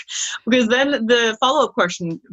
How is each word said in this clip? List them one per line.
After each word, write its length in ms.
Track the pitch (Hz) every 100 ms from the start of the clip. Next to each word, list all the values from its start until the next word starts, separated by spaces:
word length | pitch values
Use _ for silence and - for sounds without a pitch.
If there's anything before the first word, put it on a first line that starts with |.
| -
<laughs> 340 | - - - 220
because 180 | 254 220
then 400 | 247 277 269 226
the 300 | 240 226 220
follow-up 340 | 254 247 226
question 460 | - 175 - 170 165 -